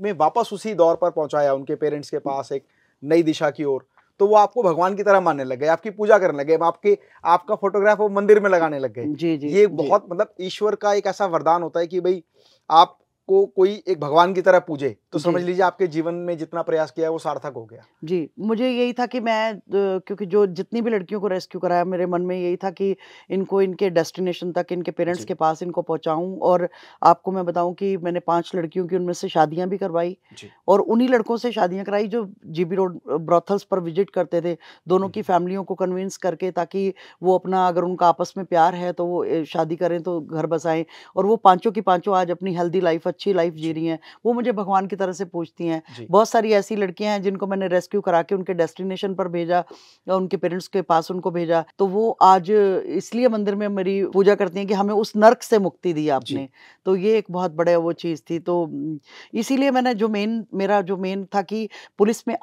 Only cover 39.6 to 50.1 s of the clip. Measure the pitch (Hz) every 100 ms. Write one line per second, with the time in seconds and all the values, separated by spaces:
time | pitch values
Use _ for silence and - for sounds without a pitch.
39.6 | 160 170 175 170 170 170 147 156 156 165
40.6 | 165 160 160 - - - 190 226 196 180
41.6 | 233 208 196 180 202 185 175 175 190 170
42.6 | 175 180 175 165 185 175 202 185 170 156
43.6 | 160 160 165 160 - - 226 240 247 190
44.6 | 190 196 190 196 190 165 180 170 165 -
45.6 | 170 160 - 120 113 185 220 233 220 208
46.6 | 196 214 190 175 208 208 190 196 196 196
47.6 | 185 180 - 208 196 170 170 196 185 175
48.6 | 165 - 190 185 202 185 180 170 170 175
49.6 | 170 - - _ -